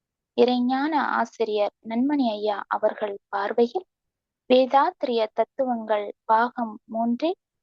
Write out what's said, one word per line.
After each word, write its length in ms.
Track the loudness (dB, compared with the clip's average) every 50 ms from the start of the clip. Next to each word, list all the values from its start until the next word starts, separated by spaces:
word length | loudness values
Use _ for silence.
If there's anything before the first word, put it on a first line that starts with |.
| _ _ _ _ _ _ _ 2
இறைஞான 520 | 2 2 2 0 0 0 -2 -2 -2 -2 -2
ஆசிரியர் 760 | -2 -2 -2 -2 -2 -4 -4 -4 -4 -4 -2 0 -2 -2 -2 -4 _ -10 -6
நன்மணி 420 | -2 -2 0 0 0 0 0 0
ஐயா 340 | -2 -2 -2 -2 -2 -4 -4 -4
அவர்கள் 500 | -2 0 0 -2 0 -2 -4 -6 -6 -10 -10 _
பார்வையில் 560 | -6 -4 -4 -2 2 2 2 2 0 -4 -8 -8 _ _ _ _ _ _ _ _ _ _ _ 4
வேதாத்திரிய 800 | 4 4 4 4 4 4 4 2 0 -2 -4 -2 0 0 -2 -2 -2
தத்துவங்கள் 800 | -2 -2 -2 _ -4 -2 -2 -2 -4 -2 -2 -2 -2 -2 -6 -10 _ _
பாகம் 540 | 2 2 2 2 0 -2 -4 -8 -8 -8 -12 -16
மூன்றில் 500 | -8 -6 -2 -2 0 0 0 0 -2 -4 -4 _ _ _ _